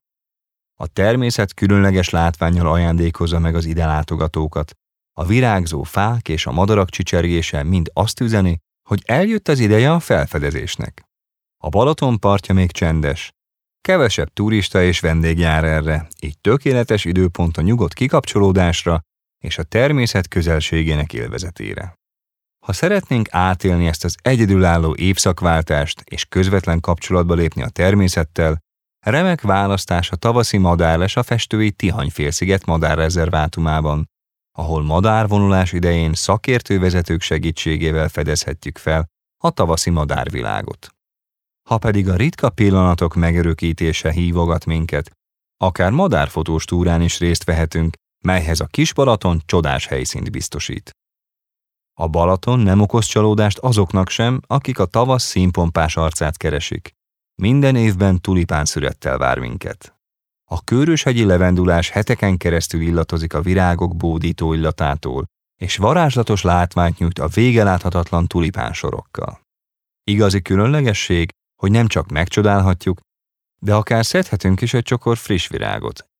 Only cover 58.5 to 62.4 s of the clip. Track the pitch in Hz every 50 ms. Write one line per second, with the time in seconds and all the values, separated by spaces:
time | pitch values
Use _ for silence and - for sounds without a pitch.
58.5 | - 76 76 - - 78 69 69 - - - 71 65 65 65 64 64 65 62 58
59.5 | 58 - - - - - - - _ _ _ _ _ _ _ _ _ _ _ -
60.5 | - 85 - - 113 123 143 165 165 151 - 139 123 117 113 101 90 87 92 90
61.5 | 92 90 90 90 85 85 82 - - 101 107 - 123 - - 101 92 90